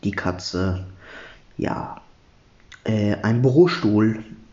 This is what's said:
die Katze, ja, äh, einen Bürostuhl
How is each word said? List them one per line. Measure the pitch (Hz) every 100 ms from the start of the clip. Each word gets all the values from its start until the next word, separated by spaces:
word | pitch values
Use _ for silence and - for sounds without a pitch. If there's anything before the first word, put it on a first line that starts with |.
die | 101
Katze, | 95 90 90 - 90 95 92 92 - - - - - - -
ja, | - - - - - _ _ _ _ _ - -
äh, | - 110 104 101
einen | 104 117
Bürostuhl | 127 135 175 170 107 104 110 107 - - -